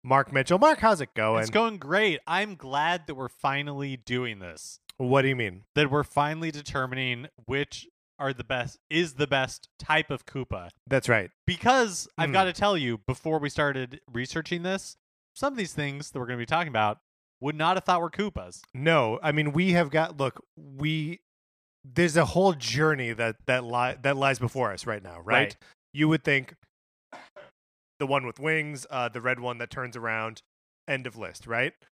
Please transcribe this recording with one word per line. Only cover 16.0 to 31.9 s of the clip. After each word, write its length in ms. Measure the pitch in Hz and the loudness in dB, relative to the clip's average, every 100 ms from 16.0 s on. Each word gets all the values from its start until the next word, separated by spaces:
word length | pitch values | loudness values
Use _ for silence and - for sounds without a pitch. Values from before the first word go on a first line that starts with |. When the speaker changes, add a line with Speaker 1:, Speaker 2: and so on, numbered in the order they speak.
| 143 | -10
Speaker 2:
that 80 | 139 | -8
we're 60 | |
gonna 120 | 120 123 | -6 -6
be 80 | |
talking 240 | 117 160 165 | -2 -2 0
about 300 | 113 107 104 _ _ _ _ | 2 2 0 _ _ _ _
would 140 | 135 | -6
not 200 | 151 160 | 0 2
have 80 | 185 | 2
thought 160 | - 180 | 2 2
were 100 | 170 | 0
Koopas. 520 | - 208 - 90 - - | -4 -4 -6 -14 -18 -14
Speaker 1:
No, 460 | 127 151 160 113 117 | 0 4 6 4 2
I 120 | 156 | 0
mean, 180 | 151 147 | 0 0
we 220 | 147 185 | 2 4
have 160 | 175 151 | 4 4
got, 260 | 156 160 | 2 0
look, 260 | 147 135 - _ | -2 -4 -4 _
we, 640 | - 143 135 151 160 151 170 _ _ _ _ _ _ | -20 -20 -4 -2 -2 -4 -8 _ _ _ _ _ _
there's 300 | 135 127 175 | -4 2 4
a 80 | 156 | 4
whole 300 | 139 170 196 | 4 4 4
journey 580 | 151 117 123 156 143 120 | 4 -2 2 2 2 -2
that, 240 | 113 113 110 | -2 -2 -2
that 200 | - 127 | 0 0
li-, 320 | 120 120 127 135 | 0 0 0 0
that 120 | 139 | -2
lies 240 | 139 139 127 | 2 2 2
before 320 | 123 135 117 | -2 0 -2
us 140 | 92 | -2
right 180 | 117 104 | -6 -6
now, 140 | 95 85 | -8 -12
right? 160 | 87 | 2
Speaker 2:
Right. 220 | 120 104 - - _ _ | 2 2 -6 -20 _ _
Speaker 1:
You 160 | 143 156 | 0 2
would 160 | 160 | 4
think 320 | - 139 127 - _ _ _ _ _ - - - - _ _ _ _ _ | 2 0 0 -20 _ _ _ _ _ -20 -20 -20 -20 _ _ _ _ _
the 80 | 139 | -2
one 180 | 139 | -2
with 140 | 123 - | -2 -6
wings, 480 | 151 160 151 143 - | -2 -2 -2 -10 -8
uh, 200 | 131 120 | -4 -4
the 100 | 117 | -2
red 220 | 123 123 | -4 -2
one 160 | 123 120 | -4 -8
that 120 | 117 | -10
turns 280 | - 123 123 | -8 -10 -8
around, 460 | 113 110 110 110 _ _ _ _ - | -4 -4 -4 -8 _ _ _ _ -6
end 180 | 135 | -6
of 120 | 123 113 | -6 -10
list, 280 | 92 - | -12 -12
right? 280 | 117 117 139 _ _ | -6 -2 -2 _ _